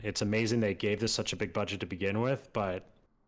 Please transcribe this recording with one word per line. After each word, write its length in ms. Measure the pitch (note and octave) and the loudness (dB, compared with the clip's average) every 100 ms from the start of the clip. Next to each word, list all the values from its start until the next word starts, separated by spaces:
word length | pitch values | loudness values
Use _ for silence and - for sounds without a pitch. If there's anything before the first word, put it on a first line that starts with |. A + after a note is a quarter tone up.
it's 200 | G#2+ - | -6 -2
amazing 400 | G#2 A2 A2+ A#2 | 0 2 2 4
they 120 | G#2+ | 2
gave 280 | F#2 G#2 G2+ | 2 0 2
this 120 | A2+ | 0
such 200 | - G#2 | 0 -2
a 20 | - | -2
big 160 | G2+ | -2
budget 300 | G#2+ G2+ G2 | -2 -2 -4
to 40 | F#2 | -6
begin 360 | F2 G2 G#2 | -2 0 2
with, 260 | B2 C3+ - | 2 0 -2
but 340 | A2+ G2 F#2 - - _ _ | -2 0 -2 -8 -20 _ _